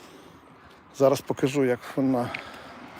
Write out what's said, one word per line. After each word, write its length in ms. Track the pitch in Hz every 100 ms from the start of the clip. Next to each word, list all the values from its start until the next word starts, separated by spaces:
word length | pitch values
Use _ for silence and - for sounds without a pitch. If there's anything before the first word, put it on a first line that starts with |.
| - - - - - - - - - -
Зараз 240 | 135 139
покажу, 440 | - - 175 143 170
як 140 | 120 - -
вона 340 | 135 127 120 - - - - - - -